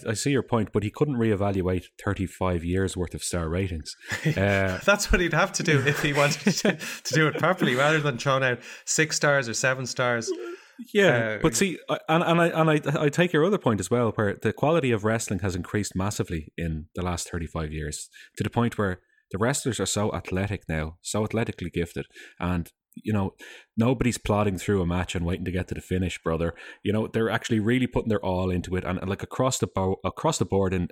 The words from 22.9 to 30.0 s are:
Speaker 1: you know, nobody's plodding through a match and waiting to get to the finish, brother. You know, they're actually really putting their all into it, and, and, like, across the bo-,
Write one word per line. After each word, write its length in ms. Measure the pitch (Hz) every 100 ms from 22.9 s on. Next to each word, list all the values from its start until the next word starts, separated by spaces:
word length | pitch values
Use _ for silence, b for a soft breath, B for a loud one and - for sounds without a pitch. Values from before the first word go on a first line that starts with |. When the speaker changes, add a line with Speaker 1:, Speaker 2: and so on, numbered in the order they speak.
| -
Speaker 1:
you 120 | -
know, 160 | 107 95 - B B B
nobody's 440 | - 117 123 123 -
plodding 400 | - 104 104 92
through 240 | - 101
a 40 | 85
match 280 | 90 87
and 100 | 92
waiting 220 | 85 92 90
to 40 |
get 160 | 87 -
to 60 |
the 60 | -
finish, 420 | - 92 92 -
brother. 320 | 80 80 85 - B B
You 80 | 104
know, 160 | 107 113
they're 200 | 113 113
actually 280 | 113 - 113
really 280 | 104 127 123
putting 240 | 127 113
their 120 | 104
all 280 | 95 92 92
into 260 | 90 87 92
it, 80 |
and, 140 | - 92
and, 100 | 95
like, 140 | 98
across 340 | - - 131 127
the 100 | 107
bo-, 300 | - 95 98